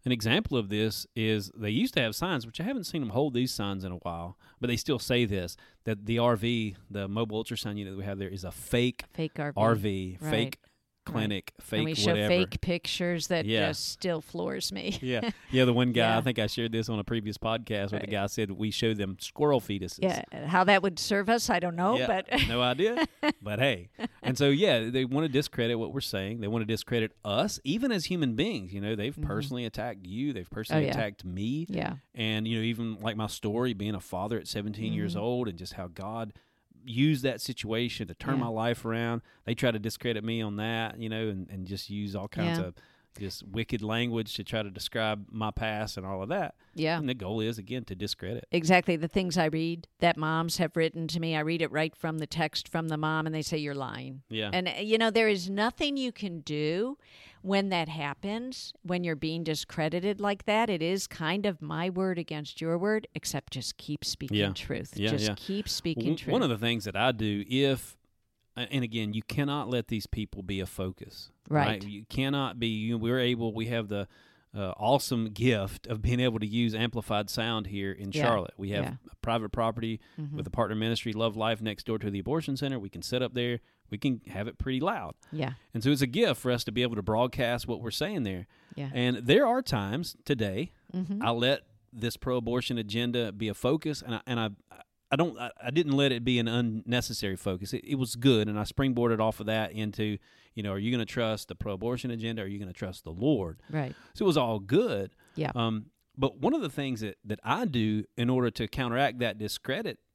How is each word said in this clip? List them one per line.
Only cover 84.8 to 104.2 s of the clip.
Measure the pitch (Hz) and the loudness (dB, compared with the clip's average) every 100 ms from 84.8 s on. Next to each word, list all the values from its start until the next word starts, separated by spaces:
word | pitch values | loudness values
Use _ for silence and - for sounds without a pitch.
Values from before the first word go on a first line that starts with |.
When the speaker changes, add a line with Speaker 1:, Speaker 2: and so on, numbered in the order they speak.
| 165 214 85 - - | 0 -2 -6 -12 -10
Speaker 2:
Yeah. | 156 131 127 _ | -4 -4 -6 _
Speaker 1:
And | - | 0
so | 120 | 4
it's | 143 | 4
a | 131 | 4
gift | 143 226 127 | 4 2 2
for | 127 | 2
us | 120 | 0
to | - | 0
be | 113 | 0
able | 123 110 | 0 0
to | |
broadcast | 95 110 123 131 120 120 - | 2 2 2 2 0 0 -2
what | 110 | -4
we're | 117 | -4
saying | - 156 202 | -2 -2 0
there. | 107 92 98 _ _ - | -2 -4 -8 _ _ -10
Speaker 2:
Yeah. | 139 | -6
Speaker 1:
And | 127 123 123 | 0 2 2
there | 120 190 269 | 6 6 8
are | 254 | 2
times | 254 120 98 127 170 - - | 0 0 0 -2 -4 -10 -2
today | 135 104 95 170 _ - | 0 0 -2 -6 _ -8
Speaker 2:
Mm-hmm. | 180 175 202 | -6 -4 -2
Speaker 1:
I | 117 | 0
let | 117 123 143 _ _ _ | 2 2 2 _ _ _
this | 117 117 - | -4 -4 -2
pro-abortion | 131 123 117 123 - 120 | 0 0 2 0 0 -2
agenda | 104 113 120 120 113 | -2 0 0 0 -2
be | 101 110 | -2 -4
a | |
focus, | 98 123 156 156 143 | 0 2 2 0 -6
and | 127 113 | -6 -8
I, | - | -2
and | 120 | -2
I, | 110 101 _ - - _ _ | -2 -4 _ -20 -20 _ _
I | 139 | 2
don't, | 170 120 | 2 0
I, | 123 - | -10 -6
I | 120 | -2
didn't | 147 156 | 0 4
let | 139 139 | 4 4
it | 120 | 4
be | 120 123 | 4 4
an | 113 | 4
unnecessary | 117 120 110 117 123 117 113 101 92 | 2 2 0 0 0 0 -2 -2 0
focus. | 104 92 98 | -2 -2 -4
It, | 120 - | -6 -2
it | 139 | -2
was | 127 120 | 0 4
good, | 135 117 107 | 6 6 4
and | 107 | 0
I | |
springboarded | 104 - 135 120 120 110 | -2 2 2 4 4 4
off | 110 - | 2 2
of | 107 | 0
that | 110 101 | 0 0
into, | 107 107 101 107 101 _ _ _ - | -2 -4 0 -2 -2 _ _ _ -6
you | |
know, | 104 | -4
are | 98 | -2
you | 107 | 0
gonna | 123 110 | 0 -2
trust | 131 113 107 - | 0 0 0 -6
the | - | -8
pro-abortion | 110 95 113 123 127 | -4 -2 -2 -2 -4
agenda? | 117 113 113 | -4 -4 -4
Are | 98 | -6
you | 101 | -6
gonna | 95 | -8
trust | 90 95 90 | -8 -8 -8
the | 80 | -10
Lord? | 85 131 131 87 80 - | 0 2 4 0 -6 -6
Speaker 2:
Right. | 151 135 - - | -4 -4 -8 -18
Speaker 1:
So | - | 2